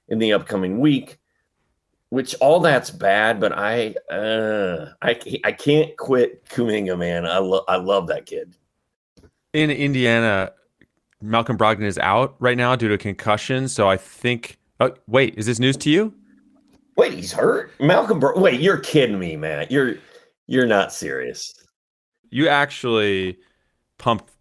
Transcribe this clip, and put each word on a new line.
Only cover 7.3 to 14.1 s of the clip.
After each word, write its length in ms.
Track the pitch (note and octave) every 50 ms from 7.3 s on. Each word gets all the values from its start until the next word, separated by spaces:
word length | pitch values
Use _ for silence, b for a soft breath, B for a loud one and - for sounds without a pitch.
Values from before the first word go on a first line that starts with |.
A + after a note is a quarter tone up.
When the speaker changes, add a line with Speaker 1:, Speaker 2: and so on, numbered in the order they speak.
| F2 F#2+
Speaker 1:
lo-, 260 | G2 F#2 F#2+ F#2+ -
I 100 | - F#2+
love 300 | F#2 F2+ F#2+ G2+ G2 F2+
that 180 | E2 - D#2+ -
kid. 300 | - - - F#2+ - _ _ _ _ _ _ _ _ _ _ _ _ _ _ - _ _ _ _ _ -
Speaker 2:
In 180 | D3+ D#3 D3+
Indiana, 800 | C#3+ B2 C#3+ C#3+ C#3 C3 B2 A#2 A#2 A#2 A2+ A2 G2+ F#2+ F#2+ - - _ _ _ _ _ _ _ _ _ _ _ _ -
Malcolm 360 | G#2 G#2+ A2+ A#2 A#2 - A2+
Brogdon 260 | F#2+ A2+ G#2+ A2 G2+ G#2+
is 140 | G2+ F2+ -
out 360 | - F#2 G2 A2+ C3 C#3 - -
right 180 | B2 B2 B2
now 180 | B2 B2 B2 B2+
due 140 | A#2 A#2 G#2+
to 80 | G#2
concussion. 720 | G2 - G#2+ F#2+ - - A2+ G#2 G#2+ - - C3+ C3 C3 C3
So 180 | - - G#2
I 100 | F#2+ F#2+
think, 600 | F#2+ - -